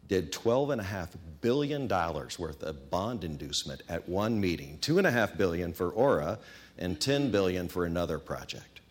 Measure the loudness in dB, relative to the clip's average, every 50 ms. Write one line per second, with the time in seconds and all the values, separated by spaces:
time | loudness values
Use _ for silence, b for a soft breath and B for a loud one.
0 | -2 2 0 2 2 0 -8 -2 2 2 4 4 2 2 0 -2 -2 -4 -4 -6
1 | -6 -8 -10 -14 -14 -14 -16 -2 0 2 2 2 2 0 -2 -4 -2 0 2 2
2 | 2 0 -2 -4 -6 -8 -6 -6 -6 -6 -6 -6 -8 -8 -8 -8 -8 -2 -2 0
3 | 0 0 -2 -4 -4 -6 -6 -6 -8 -4 -4 -4 -4 -4 -8 -10 -8 -6 -6 -6
4 | -4 -2 0 0 2 2 2 2 2 2 0 0 -4 -10 -8 -6 -2 2 4 4
5 | 4 6 6 4 4 2 4 2 2 2 4 2 -2 -2 -2 0 -2 -2 2 4
6 | 4 6 6 4 2 0 -2 -4 B B B B B B B -6 -4 -4 -2 -2
7 | 0 2 2 2 2 4 4 4 4 4 2 0 -2 -4 -2 -2 0 0 0 0
8 | 0 0 -2 -6 -4 -6 -8 -8 -6 -10 -12 -12 -12 -16 -20 -20 -20 -20